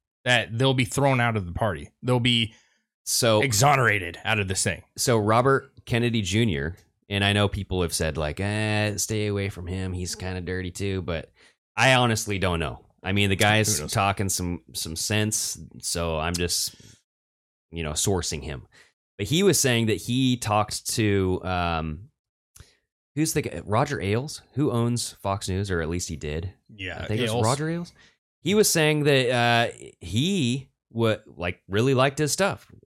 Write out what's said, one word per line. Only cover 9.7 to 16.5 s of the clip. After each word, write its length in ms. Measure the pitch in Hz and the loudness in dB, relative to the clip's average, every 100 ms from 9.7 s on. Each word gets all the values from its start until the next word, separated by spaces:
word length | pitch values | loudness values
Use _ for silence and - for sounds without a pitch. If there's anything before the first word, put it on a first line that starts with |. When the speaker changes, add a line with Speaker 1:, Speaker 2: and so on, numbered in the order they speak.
| 92 95 | -6 -4
Speaker 2:
He's 220 | 90 87 - | -6 -6 -8
kinda 260 | 92 92 | -8 -6
dirty 280 | 87 92 90 | -6 -6 -6
too." 300 | - 98 95 | -6 -4 -4
But 300 | 87 82 - _ - _ _ - | -4 -6 -8 _ -20 _ _ 2
I 160 | 123 | 4
honestly 440 | 127 123 110 - 98 | 6 4 2 -2 -2
don't 220 | 92 85 | 0 0
know. 260 | 76 60 - _ | -2 -6 -16 _
I 120 | 87 | -2
mean, 160 | 101 101 | 2 2
the 80 | 95 | 4
guy's 400 | 104 107 107 92 | 4 4 2 -2
Speaker 1:
Who 60 | 76 | -2
knows? 80 | |
Speaker 2:
talking 340 | 113 98 98 98 | 0 0 0 -2
some, 340 | - 90 87 - | -2 -4 -6 -10
some 240 | - 80 80 | -10 -8 -6
sense, 600 | - 107 107 - - - 76 62 | -2 0 0 -2 -4 -8 -14 -12
so 400 | - 85 85 80 | -6 -4 -2 -2
I'm 140 | 80 87 | -2 -2
just, 400 | 87 | -2